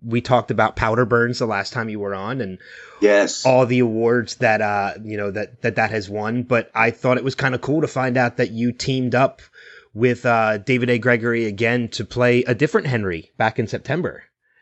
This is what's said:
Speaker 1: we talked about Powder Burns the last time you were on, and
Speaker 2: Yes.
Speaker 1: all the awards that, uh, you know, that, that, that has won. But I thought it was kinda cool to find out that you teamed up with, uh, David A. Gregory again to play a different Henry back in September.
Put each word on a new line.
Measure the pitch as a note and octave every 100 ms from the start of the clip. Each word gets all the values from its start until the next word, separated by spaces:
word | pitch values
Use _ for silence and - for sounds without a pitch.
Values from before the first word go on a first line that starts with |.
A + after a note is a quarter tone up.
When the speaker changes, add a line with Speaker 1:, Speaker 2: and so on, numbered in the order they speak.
Speaker 1:
we | A#2 A#2+
talked | A#2+ B2 -
about | A#2 A2 -
Powder | A2 A2+ A#2
Burns | A#2+ A#2+ B2
the | A#2
last | G2+ G2
time | B2 A2
you | G#2+
were | G2+
on, | G2 G2+ C3
and | G2 F#2 - - - -
Speaker 2:
Yes. | G#2 G2+ F#2+ - C3
Speaker 1:
all | B2+
the | A#2+ B2
awards | A#2+ A2 A#2 A#2+ A2 -
that, | A#2 G#2+
uh, | G#2+ G2+ G2 F#2+
you | A2 G#2
know, | G#2
that, | G2+ G2+ -
that, | A#2+ A2+
that | A2
has | A2 G2
won. | G#2 G#2+ A#2+
But | B2 A#2+ -
I | A2+ A#2
thought | - B2+ B2
it |
was | C3
kinda | - C#3 B2+
cool | - D#3
to | C#3+
find | C3 C3 B2
out | B2 B2+
that | B2
you | A2+ A#2+
teamed | A#2+ - C3 B2
up | B2 A2+ - - - - - _
with, | G#2 B2 A#2 B2
uh, | A2+ A2 G#2
David | G2 B2+ B2
A. | A#2+
Gregory | B2+ A#2+ A#2 A#2 A2
again | G2+ A2+ A#2+ A#2
to | -
play | G#2 A#2+ B2 B2
a | B2
different | A2+ D3+ G#3+ C#3+
Henry | B2 G2 E2 - -
back | A2 -
in | G#2+
September. | A#2+ - D#3 B2 - _ _ _ _